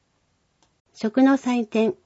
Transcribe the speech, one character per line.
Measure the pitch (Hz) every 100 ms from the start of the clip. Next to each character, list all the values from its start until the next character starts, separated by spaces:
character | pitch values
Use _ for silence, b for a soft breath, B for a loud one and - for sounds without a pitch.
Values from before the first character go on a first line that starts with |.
| _ _ _ _ _ _ _ _ _
食 | - 220 262
の | 269 277
祭 | 262 240
典、 | 214 220 220 -